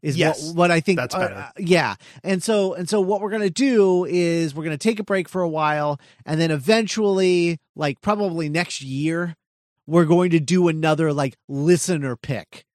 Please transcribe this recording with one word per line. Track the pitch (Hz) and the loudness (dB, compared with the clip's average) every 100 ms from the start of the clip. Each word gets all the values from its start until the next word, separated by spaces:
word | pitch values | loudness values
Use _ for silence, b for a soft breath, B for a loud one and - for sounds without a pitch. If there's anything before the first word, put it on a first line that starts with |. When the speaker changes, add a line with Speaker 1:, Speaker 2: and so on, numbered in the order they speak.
Speaker 1:
Is | 151 151 | -4 0
Speaker 2:
Yes. | 160 156 151 | 0 0 -6
Speaker 1:
what, | 170 | 0
what | 175 | 2
I | 165 | 2
think. | 160 180 | 2 -2
Speaker 2:
That's | 123 | -2
Speaker 1:
Uh, | - | -4
Speaker 2:
better. | 107 98 | -4 -6
Speaker 1:
uh, | 131 - | -16 -10
yeah. | 185 175 135 98 B B | 2 2 2 -4 B B
And | - 190 | -4 -4
so, | 196 214 190 | 0 0 0
and | 170 175 | -2 -2
so | 208 | 0
what | 190 202 | 0 0
we're | 202 | -2
gonna | 214 202 | -2 -2
do | 156 269 240 196 180 | 0 2 4 4 4
is | 180 175 170 170 165 | 0 0 0 0 -2
we're | 143 | -4
gonna | 160 151 | -6 -2
take | 220 220 | -2 -2
a | |
break | 208 196 175 | -2 -2 -2
for | 185 | -4
a | 175 | -4
while, | 156 151 151 147 147 b b - | 0 0 0 -2 -4 b b -6
and | 156 | -2
then | 165 | 0
eventually, | 156 131 220 220 - 208 190 185 180 170 165 _ | 0 0 0 0 0 0 2 2 2 0 -2 _
like, | - 151 139 | -6 -6 -4
probably | - 208 202 165 156 | -4 -2 -2 -4 -4
next | 151 175 - | -4 -4 -8
year, | 135 135 151 165 175 160 _ _ _ _ - | -8 -4 -2 -2 -6 -8 _ _ _ _ 0
we're | 165 | 2
going | 160 170 180 | 4 4 4
to | 165 | 2
do | 135 180 175 | 2 2 2
another, | 160 160 156 160 | 2 0 2 0
like, | 147 139 - _ | 0 -4 -6 _
listener | 139 151 175 - 170 139 120 | -4 2 2 2 -4 -4 -8
pick | - 123 - - _ | -6 -8 -8 -20 _